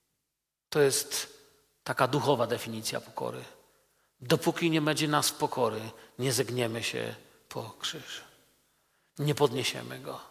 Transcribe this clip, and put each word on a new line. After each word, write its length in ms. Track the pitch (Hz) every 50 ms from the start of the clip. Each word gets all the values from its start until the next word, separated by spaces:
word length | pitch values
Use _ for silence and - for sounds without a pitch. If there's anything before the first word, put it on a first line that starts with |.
| _ _ _ _ _ _ _ _ _ _ _ _ _ -
to 100 | - 156
jest 600 | 143 139 131 - - - - - - - - - - _ _ _ _ _ _ _ -
taka 240 | - 123 - 131 123
duchowa 400 | 127 147 - 131 143 117 117 110
definicja 540 | 117 110 - 113 113 110 107 - - 123
pokory. 420 | - - - - 123 120 - - 123 - - - _ _ _ _ _ _ _ _ _ _ _ -
Dopóki 500 | 127 123 165 151 - 170 160 - 175 165
nie 120 | 160 160
będzie 260 | 147 156 151 139 156 147
nas 240 | 151 147 - -
pokory, 500 | - - 151 147 - 131 123 113 107 107 110 113 - - - - - -
nie 140 | 123 139 123
zegniemy 500 | 117 131 104 120 123 123 113 110 117 107
się 320 | - - 123 113 113 110 - - - - _ _ -
po 260 | - 131 113 110 - -
krzyż. 420 | - - - 156 123 - - - - - - _ _ _ _ _ _ _ _ _ _ _ _ _ _ _ _ -
Nie 160 | 143 147 143
podniesiemy 640 | - 147 135 120 131 117 - - 131 120 120 131 127
go. 200 | 131 143 - - - -